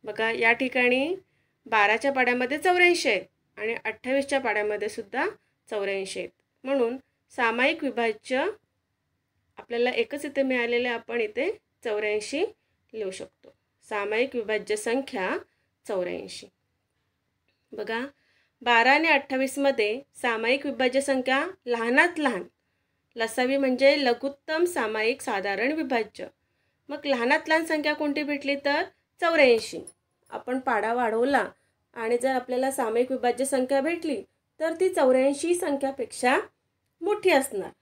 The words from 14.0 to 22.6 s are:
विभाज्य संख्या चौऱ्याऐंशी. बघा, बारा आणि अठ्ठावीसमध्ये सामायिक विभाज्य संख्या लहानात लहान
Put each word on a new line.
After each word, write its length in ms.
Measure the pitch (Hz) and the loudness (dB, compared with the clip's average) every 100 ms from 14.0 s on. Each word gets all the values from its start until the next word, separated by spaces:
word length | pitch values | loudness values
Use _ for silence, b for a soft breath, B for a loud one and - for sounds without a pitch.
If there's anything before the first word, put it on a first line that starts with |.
| 202 220 262 247 | -2 0 0 -2
विभाज्य 400 | 208 214 196 214 | -2 -4 -2 -2
संख्या 640 | 233 247 262 240 190 330 - _ _ _ - | 0 -2 -2 -4 -4 -4 -8 _ _ _ -6
चौऱ्याऐंशी. 580 | 196 180 175 190 - - _ _ _ _ _ _ _ _ _ _ _ _ | -4 -4 -6 -10 -14 -18 _ _ _ _ _ _ _ _ _ _ _ _
बघा, 340 | 208 208 226 277 _ _ _ _ _ | -10 -6 -4 -6 _ _ _ _ _
बारा 300 | 233 233 240 | 4 6 6
आणि 160 | 285 330 | 6 6
अठ्ठावीसमध्ये 960 | 285 277 262 262 285 277 269 208 240 - - | 2 2 -2 -2 2 2 2 0 -2 -10 -4
सामायिक 440 | 247 226 226 277 285 | -2 0 2 0 0
विभाज्य 340 | 233 254 262 | 0 2 2
संख्या 460 | 269 262 254 262 339 - - | 2 0 2 0 -2 -8 -4
लहानात 520 | 233 226 262 339 339 | -2 2 4 4 2
लहान 240 | 285 202 - _ | -2 -2 -8 _